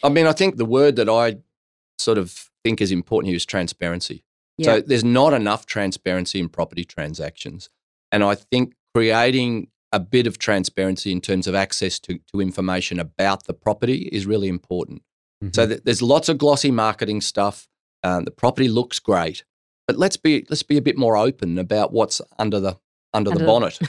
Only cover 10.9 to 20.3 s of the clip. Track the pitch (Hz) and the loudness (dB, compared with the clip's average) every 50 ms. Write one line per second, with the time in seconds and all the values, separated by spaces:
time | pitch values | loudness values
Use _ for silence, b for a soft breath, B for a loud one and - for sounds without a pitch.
10.9 | 92 - - 101 92 90 - - 98 92 90 98 90 98 98 - - - 101 92 | -2 -4 -4 -4 -4 -4 -2 -2 -2 -2 -2 0 0 -2 -2 -2 -4 -4 -4 -4
11.9 | - - - - 90 82 - _ - 101 98 95 90 - 92 92 92 92 90 - | -4 -6 -8 -10 -10 -10 -10 _ -4 -4 -4 -2 -2 -4 -2 -2 -2 -2 -4 -4
12.9 | 92 87 85 80 - - 95 98 98 - - - 92 - - 107 104 - - 120 | -4 -6 -6 -6 -4 0 0 0 0 -2 -4 -10 -12 -4 -2 -2 -2 0 -2 -2
13.9 | 131 - - - - 104 95 101 107 104 98 95 92 87 - - 90 90 - - | -2 -2 -4 -6 -6 -6 -2 -2 -2 0 0 -2 -4 -6 -6 -6 -6 -6 -6 -8
14.9 | 71 71 - _ _ _ _ _ _ - 104 95 87 120 117 107 113 - - 127 | -12 -18 -20 _ _ _ _ _ _ -12 -10 -2 0 0 0 0 0 -2 -2 -2
15.9 | 117 - 123 120 139 160 156 - 160 135 143 147 143 131 - 139 123 113 110 110 | -2 0 2 2 2 2 2 0 0 2 4 4 4 4 2 0 2 2 0 0
16.9 | 104 - 117 104 107 104 - - - 104 101 101 98 - - _ _ _ _ _ | 0 -2 -4 -4 -4 -4 -6 -4 -2 0 0 -2 -2 -6 -14 _ _ _ _ _
17.9 | _ _ - 90 90 87 85 - - _ - 127 131 - 135 123 110 120 123 - | _ _ -4 -2 -2 -2 -4 -6 -4 _ 0 2 2 2 2 2 2 0 -2 -2
18.9 | - - - - 98 90 85 82 76 - - _ _ _ _ _ _ _ _ - | -6 -4 0 0 2 2 0 -2 -6 -10 -16 _ _ _ _ _ _ _ _ -4
19.9 | - - 180 196 - - - 156 | 0 0 0 0 0 0 2 2